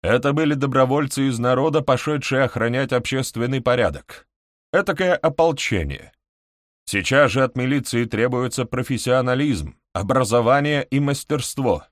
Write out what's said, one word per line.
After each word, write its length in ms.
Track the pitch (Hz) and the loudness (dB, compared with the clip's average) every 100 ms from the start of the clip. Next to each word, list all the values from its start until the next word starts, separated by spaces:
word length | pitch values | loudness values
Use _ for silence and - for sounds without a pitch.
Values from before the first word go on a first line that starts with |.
Это 300 | 90 123 143 | 2 2 2
были 220 | 147 156 143 | 0 0 0
добровольцы 720 | 135 131 131 143 139 - 135 | 0 2 4 2 -2 -2 -2
из 100 | 117 | 0
народа, 420 | 123 127 156 151 | 0 2 2 0
пошедшие 600 | 143 127 - 151 - 135 | 0 0 0 -4 -2 0
охранять 480 | 131 - 117 123 135 | 0 0 -2 -2 -2
общественный 720 | 123 117 131 127 113 120 135 | -2 -2 -4 -4 -4 -2 0
порядок. 640 | 120 123 101 71 - - _ _ _ _ _ | 0 2 0 -2 -14 -20 _ _ _ _ _
Этакое 420 | 175 202 170 185 180 | -2 0 0 0 2
ополчение. 960 | 160 147 165 156 - 104 73 69 - _ _ _ _ _ _ _ | 0 2 0 2 -2 -2 -2 -8 -14 _ _ _ _ _ _ _
Сейчас 480 | - 101 - 135 139 | -4 -4 2 4 4
же 140 | 117 131 | 2 -2
от 100 | 127 | -2
милиции 480 | 127 139 117 120 | -2 -2 -2 -2
требуется 640 | 120 107 120 123 127 131 120 | -2 0 0 0 -4 -4 -4
профессионализм, 1120 | 123 120 123 - 127 127 123 147 104 76 - _ | -4 -4 -4 0 0 2 0 0 -2 -6 -14 _
образование 920 | 90 98 131 120 120 117 139 143 147 - | -6 0 0 2 2 4 2 2 -2 -2
и 80 | 135 | 0
мастерство. 840 | 143 139 - 151 - - 127 87 - | 0 -2 -2 -4 -4 -2 0 0 -4